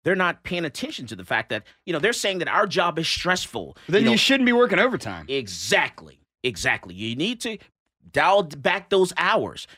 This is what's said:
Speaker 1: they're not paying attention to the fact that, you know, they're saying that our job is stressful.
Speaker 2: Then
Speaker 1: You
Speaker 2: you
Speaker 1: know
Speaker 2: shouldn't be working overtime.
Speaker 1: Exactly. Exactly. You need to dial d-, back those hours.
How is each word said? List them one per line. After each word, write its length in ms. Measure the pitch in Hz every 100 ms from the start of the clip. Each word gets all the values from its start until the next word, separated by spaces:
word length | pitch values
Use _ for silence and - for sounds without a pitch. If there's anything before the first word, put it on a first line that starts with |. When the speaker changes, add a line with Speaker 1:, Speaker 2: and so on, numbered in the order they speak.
Speaker 1:
they're 120 | 160 185
not 280 | 180 -
paying 200 | - 175
attention 420 | 160 - 277 - 113
to 80 | 101
the 80 | 92
fact 240 | 117 -
that, 140 | 107 - _ -
you 60 |
know, 80 | 160
they're 140 | 196
saying 260 | 240 208 185
that 80 | 151
our 180 | 156 208
job 300 | 160 175 160
is 80 | 160
stressful. 680 | - 180 180 - 110 71 - -
Speaker 2:
Then 120 | 196
Speaker 1:
You 20 | 226
Speaker 2:
you 40 |
Speaker 1:
know 60 | 226
Speaker 2:
shouldn't 280 | - 269 247
be 80 |
working 260 | 240 247 185
overtime. 460 | 254 190 107 87 76
Speaker 1:
Exactly. 920 | 135 104 87 - 196 135 - 78 _ _ _
Exactly. 500 | 127 90 135 113 92 90
You 200 | 101 120
need 240 | 196 233
to 160 | 240 214 _ _ _ _ -
dial 320 | 143 165 202
d-, 140 | 160 143
back 320 | 180 190 -
those 240 | 196 180 160
hours. 500 | 180 214 98 - -